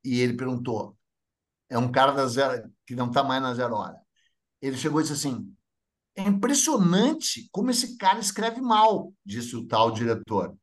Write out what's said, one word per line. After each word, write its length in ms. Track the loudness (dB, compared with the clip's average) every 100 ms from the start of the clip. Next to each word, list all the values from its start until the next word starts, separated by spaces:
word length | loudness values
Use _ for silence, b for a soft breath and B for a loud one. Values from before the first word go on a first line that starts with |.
e 180 | 0 2
ele 120 | 2
perguntou, 640 | 0 -4 -4 -4 -4 -6 _ _ _ _ _ _ _ _
é 80 | -2
um 140 | 0
cara 220 | 4 4
da 120 | 4 0
Zero, 420 | 2 0 -2 -8 _
que 120 | -12 -6
não 160 | 0
tá 120 | 0
mais 200 | 2 0
na 100 | -2
Zero 220 | -2 -2 -4
Hora. 240 | -6 -14 _ _ _ _ _ _
Ele 160 | -8 -4
chegou 260 | 0 0
e 20 |
disse 100 | 0
assim, 400 | -2 -4 -6 -10 -20 _ _ _ _ _ -4
"É 80 |
impressionante 1200 | 0 2 2 2 2 2 4 4 2 0 -6 -8 -8
como 180 | -4 -2
esse 260 | -2 -4 0
cara 220 | 0 2
escreve 400 | -2 -2 -4 -4
mal", 540 | 2 6 6 4 -4 _
disse 320 | -10 -10 -8 -10
o 120 | -2
tal 240 | 2 2
diretor. 640 | 2 -2 -2 -2 -2 -2 -10